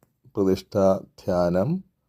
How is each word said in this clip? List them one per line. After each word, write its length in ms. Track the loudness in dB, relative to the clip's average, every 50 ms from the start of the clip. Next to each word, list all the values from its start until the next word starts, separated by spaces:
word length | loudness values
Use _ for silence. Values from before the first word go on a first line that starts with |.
| _ _ _ _ _
പ്രതിഷ്ഠാ 600 | -10 -6 -2 0 0 0 -2 -4 _ -2 0 2 2 2 0 -4 -12 _
ധ്യാനം 520 | -12 -6 -4 -2 0 0 0 0 0 0 -2 -4 -6 -8 _ _ _ _